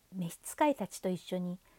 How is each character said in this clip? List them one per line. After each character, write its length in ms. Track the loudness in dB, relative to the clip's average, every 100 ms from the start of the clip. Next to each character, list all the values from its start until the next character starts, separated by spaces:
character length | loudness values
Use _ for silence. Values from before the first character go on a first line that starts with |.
| _
召 160 | -4 -4 -4
使 240 | -8 2 4
い 80 | 4
た 100 | -2
ち 160 | -4
と 60 | -2
一 140 | -2
緒 160 | -2 -4
に 220 | -4 -8 _